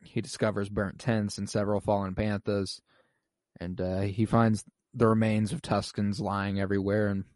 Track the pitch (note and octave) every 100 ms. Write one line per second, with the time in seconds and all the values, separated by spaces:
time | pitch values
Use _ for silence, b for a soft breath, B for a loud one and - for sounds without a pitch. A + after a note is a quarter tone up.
0 | - A#2 G#2 - A2+ G2+ G2+ G#2 G2 -
1 | - A2 G#2 - G2+ A2 G#2 G#2 - G2+
2 | G2 G2 G#2+ G2+ - G2+ G2 - _ _
3 | _ _ _ _ _ - F2 F2+ F#2 F#2
4 | G2+ G2 G#2+ A#2 A2+ G#2+ - _ _ B2
5 | A2+ A2 A2 G#2+ G#2+ D3+ - G#2 - -
6 | G2+ G2 G2+ G2+ G2 G2 G2 G2 G2 G#2+
7 | G#2 G2 F#2